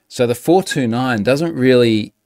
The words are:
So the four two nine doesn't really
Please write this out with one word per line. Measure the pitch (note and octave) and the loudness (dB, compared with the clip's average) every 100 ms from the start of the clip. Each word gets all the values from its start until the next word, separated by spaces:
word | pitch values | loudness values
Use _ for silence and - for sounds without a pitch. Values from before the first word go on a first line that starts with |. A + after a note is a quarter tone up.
| _ | _
So | - A#2+ | -4 -2
the | A#2+ | -2
four | - F3 | 2 0
two | F#3 - B2 | 0 -4 -4
nine | A#2 C3 A#2 | -2 -2 -2
doesn't | G2+ C#3 E3+ | 0 -2 -2
really | - B2+ B2 A#2+ A2 G#2+ _ | -2 2 4 4 0 -4 _